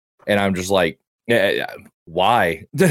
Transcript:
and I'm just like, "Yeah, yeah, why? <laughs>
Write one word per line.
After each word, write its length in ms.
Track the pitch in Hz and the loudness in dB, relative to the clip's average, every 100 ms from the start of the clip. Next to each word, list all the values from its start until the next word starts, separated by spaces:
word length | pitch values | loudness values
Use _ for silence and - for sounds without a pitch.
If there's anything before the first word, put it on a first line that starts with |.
| _ _ - | _ _ -2
and 140 | 101 | 0
I'm 120 | 98 | 0
just 160 | 92 90 | -2 0
like, 300 | 95 90 98 _ _ - | 0 0 -2 _ _ -2
"Yeah, 220 | 117 95 | 0 2
yeah, 220 | - - - - _ | -2 -6 -10 -20 _
why? 600 | - 85 95 117 90 80 - | -8 -2 2 2 0 -2 -8
<laughs> 20 | 139 185 | 0 2